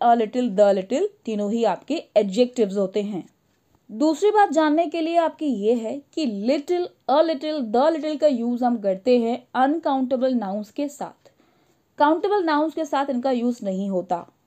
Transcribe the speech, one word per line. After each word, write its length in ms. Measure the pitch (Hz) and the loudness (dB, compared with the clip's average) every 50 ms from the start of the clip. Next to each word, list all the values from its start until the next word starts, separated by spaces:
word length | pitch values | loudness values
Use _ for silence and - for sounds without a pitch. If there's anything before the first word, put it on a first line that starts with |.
a 100 | - 240 240 | 2 4 4
little, 340 | 240 220 208 226 247 247 233 190 196 | 4 2 0 -2 -2 -2 0 2 4
the 100 | 208 202 196 | 4 4 4
little 320 | 196 185 190 247 285 392 403 - _ _ | 2 0 -2 -2 -2 -2 -4 -6 _ _
तीनों 260 | 233 220 208 208 202 | -6 -4 -4 -2 -2
ही 120 | 214 233 233 | -2 0 0
आपके 380 | 208 175 - - - 269 339 - - - | 0 -2 -4 -6 -6 -6 -6 -6 -2 0
एडजेक्टिव्स 600 | 208 214 196 185 220 247 247 247 254 214 190 190 | 0 2 2 2 2 0 2 0 0 -2 0 0
होते 260 | 208 196 185 - 214 | -2 -2 -2 -2 -4
हैं। 220 | 202 202 214 165 - - _ _ _ _ _ _ _ _ _ _ _ - | -4 -4 -6 -8 -10 -12 _ _ _ _ _ _ _ _ _ _ _ -12
दूसरी 400 | 202 220 285 311 311 269 392 427 | -4 0 0 0 2 2 2 2
बात 220 | 415 415 403 403 | 4 4 4 4
जानने 340 | 269 320 311 302 294 320 349 | 2 2 2 2 2 2 0
के 140 | 302 - 339 | 0 -2 -4
लिए 160 | 320 330 339 | -2 0 2
आपकी 300 | 339 330 311 320 - 320 | 2 0 0 -2 -4 -4
ये 280 | 294 240 196 202 214 247 | -4 -2 0 0 0 0
है 240 | 233 226 220 254 285 - _ _ | 0 -2 -6 -10 -10 -14 _ _
कि 120 | 330 311 240 208 196 202 | -4 -4 -4 -4 -2 -2
little, 400 | 240 285 320 285 - 359 349 349 - _ _ _ - | 0 0 0 -2 -2 -2 -2 -4 -6 _ _ _ 2
a 120 | 254 302 330 | 2 2 2
little, 380 | 330 320 262 311 311 311 302 247 214 | 2 -2 -4 -6 -6 -4 -4 -4 -2
the 180 | 208 240 277 320 330 | 0 2 2 2 0
little 240 | 311 277 302 311 269 | 0 -2 -6 -2 2
का 60 | 311 | 2
यूज़ 380 | 302 269 226 233 240 240 233 247 | 2 2 0 -2 -2 -2 -2 0
हम 120 | 240 240 226 | -2 -2 -2
करते 360 | 202 196 190 190 - 254 247 247 | -2 -2 -4 0 2 2 2 2
हैं 180 | 226 226 240 247 - _ - | 2 0 -2 -4 -8 _ -2
अनकाउंटेबल 800 | 240 262 277 302 339 330 311 269 269 262 247 269 240 247 262 262 | 0 2 2 0 0 -2 -2 0 0 -2 -2 -2 -2 0 0 0
नाउन्स 360 | 233 208 190 196 214 208 - | -2 -2 -4 -6 -8 -8 -8
के 180 | - - 285 277 | -8 -8 -8 -6
साथ। 440 | - - 180 165 - _ _ _ _ _ _ _ _ _ _ _ _ _ _ _ _ - | -8 -10 -14 -14 -14 _ _ _ _ _ _ _ _ _ _ _ _ _ _ _ _ 2
काउंटेबल 460 | 294 294 320 359 - 392 415 415 349 | 4 4 4 2 0 0 0 0 0
नाउन्स 300 | 320 302 294 311 320 - | 0 0 0 0 -2 -2
के 100 | 339 320 | -6 -4
साथ 260 | 294 - 269 285 277 | -2 -2 -2 -2 -2
इनका 200 | 262 240 247 269 | -2 -2 -2 -2
यूज़ 340 | 262 240 233 247 240 - 208 | -2 0 -2 -2 -4 -4 -6
नहीं 240 | 196 190 190 202 196 | -6 -4 -4 -4 -4
होता। 360 | 196 180 180 - 180 170 - - _ _ _ | -4 -4 -4 -4 -4 -6 -6 -10 _ _ _